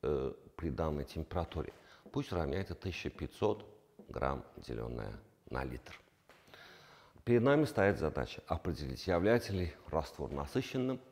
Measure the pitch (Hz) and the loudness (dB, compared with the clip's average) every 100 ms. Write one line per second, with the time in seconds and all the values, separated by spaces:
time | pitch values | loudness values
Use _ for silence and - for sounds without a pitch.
0 | - 71 65 - - - 85 67 82 73 | 2 2 0 -6 -16 -6 -4 0 0 0
1 | 71 80 78 90 82 82 - - - - | -4 -6 -4 -4 -2 -4 -6 -10 -20 -20
2 | - - 143 90 73 80 98 85 95 85 | -6 -6 -2 -2 0 -2 -4 -6 -6 -4
3 | - - 76 - 104 104 - - _ - | -6 -6 -8 0 0 0 -6 -20 _ -20
4 | - - 67 69 - - - 57 57 60 | -12 -2 -2 -2 -6 -16 -8 -6 -4 -6
5 | 50 57 - _ - 62 65 62 - - | -6 -10 -16 _ -8 -4 -4 -6 -12 -20
6 | - _ _ - - - - - - - | -20 _ _ -20 -20 -20 -20 -20 -20 -20
7 | - - - 120 123 147 147 - 101 92 | -20 -10 4 6 8 6 4 6 4 6
8 | 78 73 65 - - 87 90 76 71 64 | 0 0 -4 -6 -4 -2 -2 -2 -4 -4
9 | - 87 98 120 - 98 85 - - 80 | 2 4 6 4 4 -2 -2 -4 -2 -2
10 | 78 - 69 69 71 131 131 135 127 127 | -2 -6 -6 -4 -2 -2 -2 -2 -2 -4
11 | - | -8